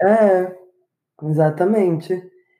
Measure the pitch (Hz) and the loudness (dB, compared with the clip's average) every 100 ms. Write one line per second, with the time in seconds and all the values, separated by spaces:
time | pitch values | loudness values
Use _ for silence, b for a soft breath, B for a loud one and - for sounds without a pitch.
0 | 190 226 208 185 185 - - _ _ _ | 0 2 2 2 -2 -10 -20 _ _ _
1 | _ - 151 156 156 151 180 220 185 160 | _ -12 -4 0 0 0 0 0 0 -2
2 | 165 185 - b b b | -6 -8 -10 b b b